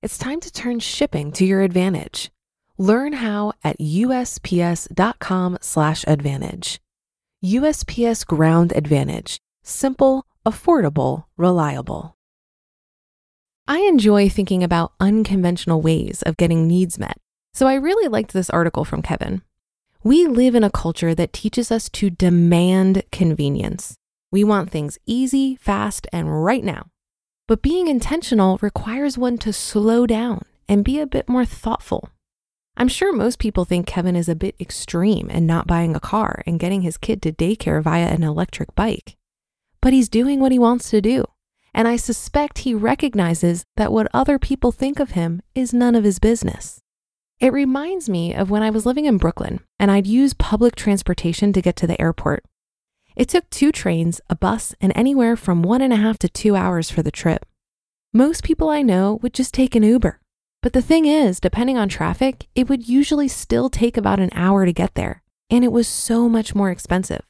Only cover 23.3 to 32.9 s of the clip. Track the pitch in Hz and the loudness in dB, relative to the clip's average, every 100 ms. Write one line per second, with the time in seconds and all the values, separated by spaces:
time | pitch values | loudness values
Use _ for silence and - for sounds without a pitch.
23.3 | 156 143 143 98 - - - _ _ _ | 0 -2 -2 -4 -8 -12 -18 _ _ _
24.3 | 190 208 202 180 160 147 - - 233 262 | 0 2 2 -2 -6 -8 -10 -6 -4 0
25.3 | 269 269 254 - 202 208 - - 175 156 | 0 -2 -4 -4 -2 -4 -6 -8 -6 -4
26.3 | 151 170 254 - - - _ _ _ _ | -2 0 0 -2 -8 -14 _ _ _ _
27.3 | _ - 220 269 349 349 262 - 320 - | _ -2 0 0 0 0 0 0 -4 0
28.3 | 226 190 185 208 - 214 240 285 254 247 | 2 2 2 -2 -6 -8 -4 -4 -2 -4
29.3 | 240 220 202 - 214 208 233 240 220 240 | -2 -6 -6 -4 0 2 2 2 0 -2
30.3 | 208 - _ - 202 202 277 294 - - | -6 -10 _ 0 2 2 -2 -2 -4 -2
31.3 | 247 240 - - - - - - _ _ | 0 0 -4 -6 -6 -4 -8 -8 _ _
32.3 | _ _ _ _ - 247 | _ _ _ _ -2 -2